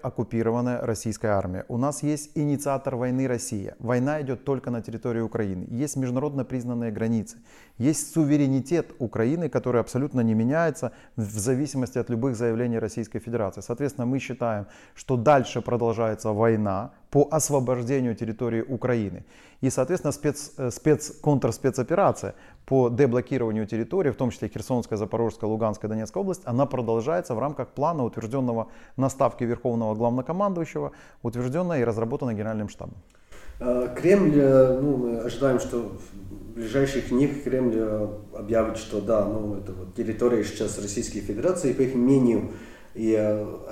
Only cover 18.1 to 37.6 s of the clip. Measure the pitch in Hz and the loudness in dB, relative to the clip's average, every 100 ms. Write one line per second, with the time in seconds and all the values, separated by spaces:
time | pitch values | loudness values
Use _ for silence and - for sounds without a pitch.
18.1 | 107 110 110 120 113 113 123 123 120 101 | -2 -4 -2 -2 0 -2 -2 0 0 0
19.1 | 90 - - - - 135 135 131 180 147 | -6 -14 -20 -20 -2 0 2 0 0 -2
20.1 | - 151 135 - - 127 - 156 147 - | -2 -2 -2 -8 -6 -6 0 2 2 0
21.1 | - 147 139 131 - 135 123 113 175 170 | -2 2 4 2 0 0 0 0 2 4
22.1 | - 101 - - - - 135 120 120 139 | 2 -4 -10 -18 -20 0 2 4 4 4
23.1 | 123 120 131 117 107 107 113 117 190 151 | 2 0 -2 0 -2 -2 -4 -2 0 0
24.1 | 113 127 - 107 110 - 123 113 107 104 | 0 -2 -2 -6 -6 -2 -2 -2 -4 -2
25.1 | 117 113 - 107 110 110 101 104 110 110 | 0 -2 -2 -2 0 0 -2 -4 -4 -4
26.1 | 185 196 170 - 120 139 127 117 113 117 | -4 -4 -4 -2 0 0 0 0 0 2
27.1 | 175 - 113 135 139 117 - 151 160 117 | -2 -2 -2 -4 -4 -8 -2 -2 0 -2
28.1 | 117 110 135 123 113 107 - - - 131 | -4 -4 -2 0 -2 -4 -12 -12 -2 -2
29.1 | - 123 - 117 117 127 117 110 107 117 | 2 0 0 -2 -2 -2 0 0 0 0
30.1 | 123 127 175 202 175 160 151 143 - - | 0 -2 -2 -2 -2 -4 -6 -6 -10 -20
31.1 | - 120 120 123 151 180 156 117 110 113 | -8 -6 -4 -2 -2 0 2 2 2 -2
32.1 | 139 120 104 107 110 104 - - - - | -2 -2 -2 -2 -4 -6 -8 -14 -14 -20
33.1 | _ - - - - 123 123 123 - 160 | _ -20 -16 -16 -4 -2 0 -2 0 4
34.1 | 202 170 147 139 135 127 127 143 131 120 | 6 6 6 8 8 8 4 2 0 0
35.1 | 117 117 117 139 120 - 120 107 95 - | -2 -4 0 2 2 0 -4 -4 -10 -14
36.1 | - - - - 117 110 131 135 123 - | -16 -14 -14 -12 -8 -2 0 2 0 0
37.1 | 123 143 143 123 131 | 2 2 0 -2 0